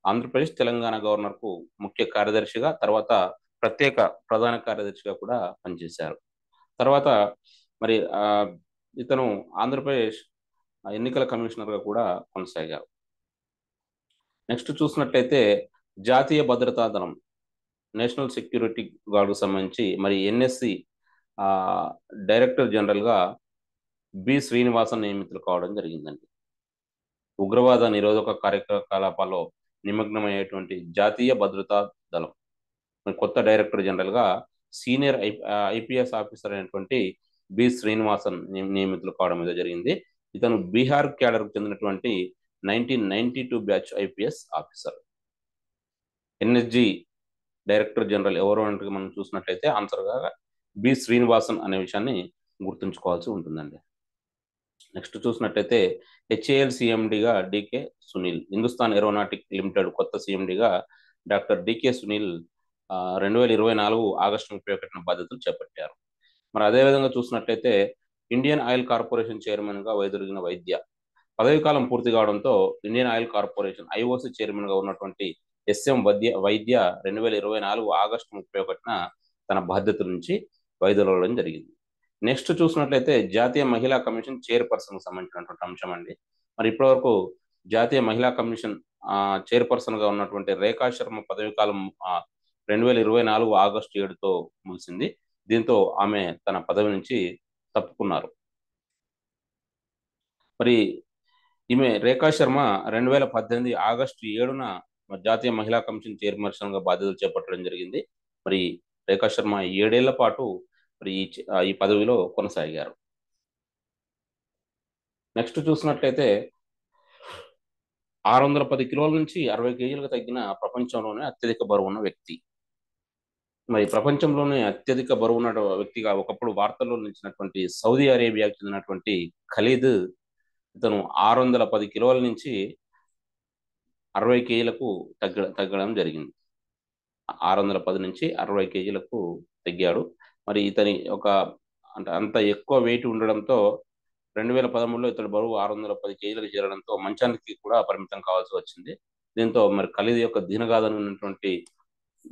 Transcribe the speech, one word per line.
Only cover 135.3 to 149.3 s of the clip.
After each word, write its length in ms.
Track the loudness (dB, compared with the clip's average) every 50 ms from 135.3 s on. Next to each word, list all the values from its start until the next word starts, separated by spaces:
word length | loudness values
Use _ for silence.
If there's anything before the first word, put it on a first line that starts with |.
| -2 -2 -4 -4
తగ్గడం 420 | -4 -4 -4 -2 -2 -2 -2 -2 0
జరిగింది. 380 | -2 -2 -2 -4 -8 -10 -12 -16 _ _ _ _ _ _ _ _ _ _ _ _ _ _ _ _ _ _ -12 -8 -2
ఆరు 180 | 0 2 2 2
వందల 180 | 2 2 0 -2
పది 200 | -2 -2 -2 -2
నుంచి 360 | -4 -8 -6 -6 -6 -4 -4
అరవై 320 | -4 -4 -2 0 -2 -2
కేజీలకు 800 | -2 -2 -4 -4 -4 -6 -6 -8 -8 -8 -6 -6 -6 -8 -10 -14 _ _ _ -8
తగ్గాడు. 480 | -6 -2 0 0 0 0 0 -2 -6 -10 _ _ _ _ _ _ -4
మరి 140 | -2 0
ఇతని 460 | 0 0 2 2 2 2 0 -2 -4 -6
ఒక, 200 | -6 -2 0 2 2 2 0 -2 -6 _ _ _ _ _ _ _ -16
అంటే 140 | -12 -8 -4
అంత 260 | -4 -4 -2 0 0
ఎక్కువ 420 | 2 2 2 0 -2 0 2 2 4
వెయిట్ 280 | 4 2 2 0 -2
ఉండడంతో 760 | -2 -2 0 0 0 0 0 0 0 2 4 4 2 2 -2 -6 _ _ _ _ _ _ _ _ _ -6
రెండు 180 | -4 -2 0 0
వేల 120 | 0 0
పదమూడులో 420 | 0 0 -2 -2 -2 -2 -2 -2 -2
ఇతడు 200 | -4 -4 -6 -4
బరువు 280 | -2 -2 -2 0 -2
ఆరు 160 | -2 -2 -2
వందల 200 | -4 -6 -6 -8
పది 220 | -8 -8 -8 -10 -10
కేజీలకు 420 | -8 -8 -8 -8 -8 -8 -6 -4
చేరడంతో 400 | -4 -4 -4 -4 -8 -8 -6 -6
మంచానికి 580 | -4 -4 -6 -2 0 0 0 0 -2 _ -16 -16
కూడా 280 | -10 -2 0 2 2
పరిమితం 380 | 2 0 -2 -4 -6 -12 -14 -8
కావాల్సి 360 | -2 0 0 0 0 -2 -6
వచ్చింది. 420 | -8 -8 -10 -16 -18 -16 -16 -16 -18 _ _ _ _ _ _